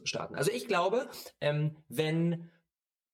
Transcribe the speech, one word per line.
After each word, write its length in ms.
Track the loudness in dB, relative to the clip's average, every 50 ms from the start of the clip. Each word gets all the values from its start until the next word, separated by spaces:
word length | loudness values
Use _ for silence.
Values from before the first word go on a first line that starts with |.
| -4
starten. 300 | -6 -4 -4 -6 -6 -4
Also 140 | 0 0 0
ich 180 | 0 0 0 0
glaube, 400 | 2 4 4 4 2 2 0 -2 -6 -14 -14 -16 -8 -2
ähm, 360 | 0 2 2 2 2 0 -2 -4 -12 -6
wenn 600 | -2 0 0 2 2 2 2 2 0 -2 -4 -10 -20 _ _ _ _ _ _ _ _ _ _ _